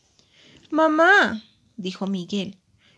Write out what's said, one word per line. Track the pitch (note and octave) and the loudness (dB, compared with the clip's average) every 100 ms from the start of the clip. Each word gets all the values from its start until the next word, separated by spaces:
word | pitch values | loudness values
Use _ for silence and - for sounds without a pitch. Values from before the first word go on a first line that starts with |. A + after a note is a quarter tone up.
| _ _ _ _ _ _ _ | _ _ _ _ _ _ _
"Mamá", | D#4 D#4+ D#4 E4+ G4+ C4+ A3 - _ _ - | 0 2 4 4 4 2 -4 -12 _ _ -12
dijo | F#3 - F#3+ | -10 -8 -6
Miguel, | F#3+ F3 G3+ F#3+ - _ _ _ | -6 -6 -6 -8 -12 _ _ _